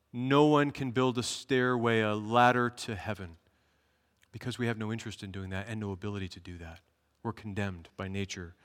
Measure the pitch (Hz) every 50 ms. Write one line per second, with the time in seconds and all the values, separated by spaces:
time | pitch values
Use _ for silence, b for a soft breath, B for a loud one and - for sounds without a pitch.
0 | _ _ - 120 123 131 139 143 151 151 151 147 143 143 120 - 135 131 107 127
1 | 131 131 117 123 113 - - - - - 135 127 127 127 127 120 113 117 117 113
2 | 110 107 104 107 107 107 117 120 120 123 123 123 120 120 120 - - - 113 98
3 | - 110 104 - 95 85 82 - _ _ _ _ _ _ _ _ _ _ _ _
4 | _ _ _ _ _ _ - 113 - 127 113 120 123 117 117 107 110 107 113 113
5 | - 110 98 - - 98 95 98 95 95 95 95 101 113 113 110 107 101 98 90
6 | - 104 101 101 95 90 - 95 85 90 90 85 85 82 80 - _ _ _ _
7 | _ _ _ _ - 117 107 - - 110 98 107 101 98 90 85 80 - _ -
8 | 98 95 95 98 98 95 - 95 90 85 87 b b